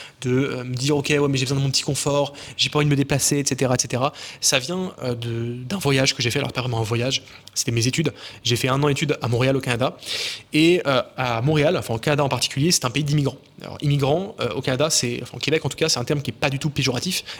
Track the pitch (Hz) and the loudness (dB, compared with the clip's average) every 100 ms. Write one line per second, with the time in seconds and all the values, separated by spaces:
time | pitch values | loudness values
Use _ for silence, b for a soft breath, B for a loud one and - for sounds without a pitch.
0 | B B 127 127 139 127 123 123 139 147 | B B 0 2 2 -2 -4 -2 0 0
1 | 143 147 143 135 127 139 139 131 - 139 | 2 2 2 2 0 0 2 0 -2 -2
2 | 147 143 139 B B B 135 147 147 139 | 0 0 0 B B B 0 2 2 2
3 | 139 139 - 143 139 131 127 127 117 120 | 2 2 2 2 0 0 2 2 0 0
4 | 139 B B B - 135 127 180 185 - | -2 B B B 2 2 0 -4 -4 -6
5 | 127 117 117 113 117 123 127 196 143 135 | -6 -4 -4 -4 -4 -6 -6 -2 2 4
6 | 135 - 117 143 127 131 123 113 107 117 | 4 2 0 0 -2 -4 -2 -2 0 0
7 | 123 135 B B B - - 117 120 147 | 0 -2 B B B -4 0 2 2 2
8 | 156 B B B 117 117 131 135 147 139 | 0 B B B -2 0 2 2 2 2
9 | 143 - 117 117 131 135 127 117 135 - | -2 -2 0 2 2 2 0 0 0 -2
10 | B B B B B 151 160 180 143 127 | B B B B B 4 6 4 4 0
11 | - - 127 113 131 156 147 170 - 113 | 0 -4 -2 0 2 4 4 2 -2 -2
12 | 156 147 143 123 - 135 156 175 165 139 | 0 2 2 0 -2 0 2 2 0 -2
13 | 147 147 135 - - - - - 143 143 | 0 2 0 -4 -16 -18 -14 -4 0 2
14 | 135 160 196 - 117 135 139 127 156 - | 2 0 -2 -4 -4 -4 -2 0 2 0
15 | 120 123 123 - - 160 143 - 160 - | -2 -4 -8 -6 -2 0 -2 -2 0 0
16 | 120 147 139 - 143 135 160 139 127 120 | 0 -2 -2 -2 -2 0 -2 0 0 0
17 | 185 180 - | -2 -6 -6